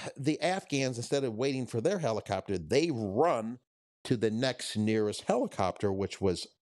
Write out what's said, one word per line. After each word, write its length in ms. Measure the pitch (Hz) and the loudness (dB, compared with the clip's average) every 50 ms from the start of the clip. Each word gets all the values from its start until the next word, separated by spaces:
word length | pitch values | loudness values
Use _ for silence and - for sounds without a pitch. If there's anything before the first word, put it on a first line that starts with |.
| - 156 - | -10 -10 -8
the 240 | - 135 147 151 - | -4 -2 -2 0 0
Afghans, 560 | 147 170 185 190 - - 143 139 135 127 123 | 0 0 0 -2 -4 -2 0 0 0 0 -2
instead 280 | 117 120 - 147 143 139 | -4 -4 -2 0 0 0
of 100 | 123 107 | 0 -2
waiting 320 | 107 131 139 135 131 123 | 0 0 0 0 -2 -4
for 160 | 113 - 117 | -4 -2 0
their 160 | 113 165 208 185 | 0 0 0 0
helicopter, 580 | 156 117 110 104 - - 98 95 - - 98 | 0 -2 -2 -2 -2 -2 -4 -4 -2 -2 -4
they 340 | 90 80 76 104 139 165 175 | -2 0 2 2 4 4 2
run 680 | 143 113 110 98 95 113 156 175 147 117 107 113 123 123 _ _ _ _ _ _ _ _ - | 0 -2 -2 0 2 4 4 4 4 2 -2 -4 -8 -10 _ _ _ _ _ _ _ _ -2
to 120 | - 131 | 0 0
the 140 | 113 113 110 | 2 2 2
next 480 | 107 113 131 131 123 - - - - 107 | 2 2 0 0 0 -2 -6 -6 -2 0
nearest 460 | 107 110 110 110 107 104 101 - - | 2 2 4 2 2 0 -2 -2 0
helicopter, 680 | - 196 247 269 208 - - 98 90 - - - 101 | 0 2 2 0 -2 0 0 0 0 0 0 -2 0
which 300 | 95 95 98 92 - - | 0 0 -2 -4 -2 0
was 240 | 95 95 87 82 - - _ _ _ | 0 0 0 0 -4 -12 _ _ _